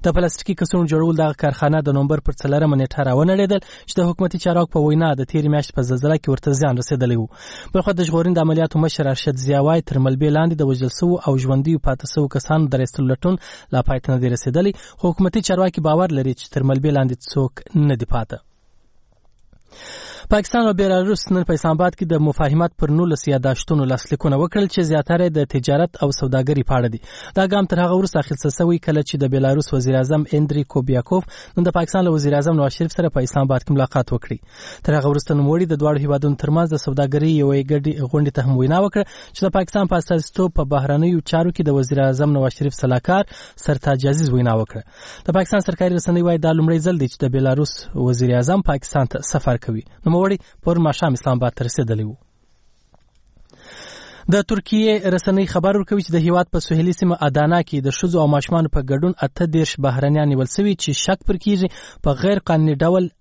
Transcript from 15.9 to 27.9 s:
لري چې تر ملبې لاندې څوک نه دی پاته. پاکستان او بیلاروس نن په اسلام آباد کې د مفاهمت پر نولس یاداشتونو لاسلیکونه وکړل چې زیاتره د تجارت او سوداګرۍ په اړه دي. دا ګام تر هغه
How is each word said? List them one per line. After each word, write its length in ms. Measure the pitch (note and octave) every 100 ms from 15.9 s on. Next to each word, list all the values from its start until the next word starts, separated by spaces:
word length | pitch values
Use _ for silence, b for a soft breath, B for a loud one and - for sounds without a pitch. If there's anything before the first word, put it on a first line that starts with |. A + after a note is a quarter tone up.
| D#3 F3+
لري 220 | C#3+ C3
چې 160 | B2 -
تر 100 | C#3+
ملبې 280 | C3+ C3+ D3 C#3
لاندې 180 | C3 B2 -
څوک 180 | C#3 C3 - - E3
نه 200 | D3 B2
دی 100 | A#2
پاته. 320 | A#2+ A2+ A#2 _ _ _ _ _ _ _ _ _ _ - _ _ B B B B B B
پاکستان 380 | G#3 G3 A#3+ A3+
او 60 |
بیلاروس 580 | F#3+ G3 F#3 F#3 G3 -
نن 120 | F#3
په 100 | F3
اسلام 200 | D#3+ E3 D#3+
آباد 160 | F3+
کې 120 | - E3+
د 160 | D#3+ D3+
مفاهمت 440 | - D3 D3+ E3+ -
پر 120 | D3+
نولس 380 | D#3 F3 D3 -
یاداشتونو 580 | C3+ C3 B2+ - D3+ C3
لاسلیکونه 520 | B2+ - C#3+ D#3 C#3
وکړل 300 | E3+ G#3 G3
چې 140 | -
زیاتره 480 | E3 D#3 - E3+ F3
د 140 | D#3 C#3+
تجارت 520 | C#3 B2+ C#3+ F3 -
او 80 | C#3+
سوداګرۍ 540 | C#3 C3 C3 C3 B2 B2
په 40 | C3
اړه 120 | A#2+
دي. 60 | A2+ B B B -
دا 100 | F#3+
ګام 180 | G3+ G3
تر 100 | F3
هغه 180 | F3